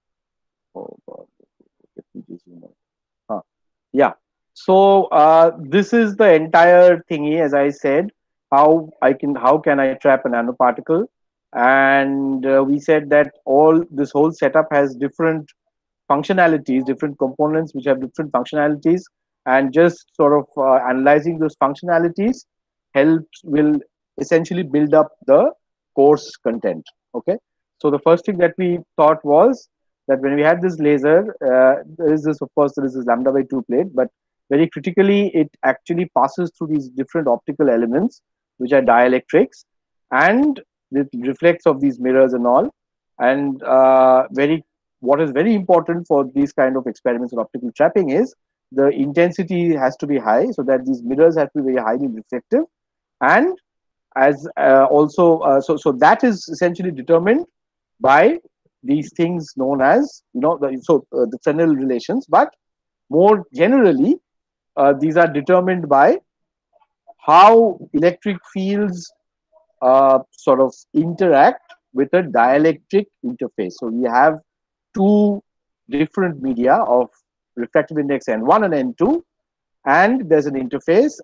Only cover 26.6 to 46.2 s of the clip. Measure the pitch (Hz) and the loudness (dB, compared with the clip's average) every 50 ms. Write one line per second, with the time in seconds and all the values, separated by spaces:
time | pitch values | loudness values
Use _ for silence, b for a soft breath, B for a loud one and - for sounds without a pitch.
26.6 | - 98 87 - - _ _ _ _ _ - 120 - 175 202 240 _ _ _ _ | -6 -6 -8 -8 -12 _ _ _ _ _ -14 -10 -6 -6 -6 -6 _ _ _ _
27.6 | _ _ _ _ - 147 143 143 - 165 170 170 - 214 196 175 175 170 170 - | _ _ _ _ -4 -4 -2 0 2 2 2 2 0 -4 -4 0 -2 -2 -2 -2
28.6 | 185 175 175 170 - _ _ - 151 151 160 156 - 147 143 160 202 262 262 - | -4 -4 -4 -6 -8 _ _ 0 2 2 2 0 0 2 2 4 4 2 2 -2
29.6 | - _ _ _ _ _ _ _ _ - 135 131 135 135 143 147 147 160 175 175 | -10 _ _ _ _ _ _ _ _ -4 -2 -2 -2 -2 -2 0 2 0 0 0
30.6 | 180 185 165 156 147 147 147 135 139 147 160 185 214 220 - - 143 131 127 127 | -2 -6 -4 -2 0 0 0 2 2 2 2 2 0 -2 -6 -6 -4 0 2 4
31.6 | 131 131 139 - - 151 160 170 165 151 156 156 143 156 147 - 139 - - 147 | 4 4 2 0 -4 -12 -10 -4 -2 -2 -2 -2 -2 -4 -6 -6 -8 -6 -2 -2
32.6 | 143 139 143 143 139 131 127 131 120 120 117 120 127 135 135 139 131 - 139 131 | -2 -2 -2 -4 -6 -6 -6 -6 -4 -4 -2 -2 0 -2 -2 -2 -2 -4 -6 -8
33.6 | 113 - 120 135 185 196 127 127 127 - _ _ _ _ _ _ _ - 139 147 | -6 -4 -4 -4 -4 -4 -4 -4 -4 -4 _ _ _ _ _ _ _ -4 -2 0
34.6 | 165 160 - 156 139 185 170 196 190 196 202 202 202 190 - 165 151 147 _ _ | 0 -2 -4 -8 -10 -6 -2 0 0 2 2 0 -2 -2 -2 -2 -2 -4 _ _
35.6 | - 135 131 - _ - 170 170 185 170 - 127 - - - - 175 165 - - | -4 -4 -4 -4 _ -8 -6 -6 -6 -4 -2 -2 -2 -2 -2 -6 -8 -8 -8 -10
36.6 | 165 151 156 147 135 127 127 135 - - - 170 151 131 117 117 _ - 143 - | -8 -6 -6 -6 -6 -8 -10 -10 -10 -8 -6 -4 -2 -2 -4 -4 _ -8 -6 -2
37.6 | 147 135 117 113 120 117 120 156 208 240 - _ _ _ _ _ _ _ _ - | 0 0 0 0 0 -2 -2 -2 -4 -4 -6 _ _ _ _ _ _ _ _ -10
38.6 | 127 123 143 135 131 117 117 123 123 127 127 127 - - - 165 262 - _ - | -4 0 0 2 2 4 4 4 4 2 2 -2 -2 0 0 0 0 0 _ -16
39.6 | _ _ _ _ _ _ _ _ _ - 127 131 156 185 220 254 294 302 269 - | _ _ _ _ _ _ _ _ _ -4 -2 0 2 2 2 2 0 -2 -4 -6
40.6 | - _ _ _ _ _ 131 139 139 139 - 120 123 135 135 - 165 170 170 170 | -10 _ _ _ _ _ -4 -4 -4 -4 -6 -8 -8 -8 -4 0 0 0 0 0
41.6 | - 170 143 135 143 139 123 123 123 127 127 135 135 127 127 120 120 120 123 147 | 0 -2 0 0 0 -4 -2 -2 -4 0 2 2 2 2 0 -2 0 0 2 0
42.6 | 214 311 - _ _ _ _ _ _ _ _ - 120 127 135 143 143 139 131 - | 0 -2 -6 _ _ _ _ _ _ _ _ -4 -2 -2 -2 -2 -4 -6 -8 -8
43.6 | - 127 131 131 131 131 131 131 131 131 131 131 131 - 104 131 143 147 165 160 | -4 0 2 4 4 4 4 4 4 4 4 2 2 -2 -2 -2 -2 -2 -2 -4
44.6 | - _ _ _ _ _ _ _ 123 123 143 147 160 143 127 139 180 233 220 202 | -6 _ _ _ _ _ _ _ -2 -2 0 0 0 -2 -2 -2 0 0 0 -2
45.6 | 180 185 180 170 165 - 170 175 170 - 160 139 | 0 0 0 0 0 -2 -6 -6 -4 -2 -2 -2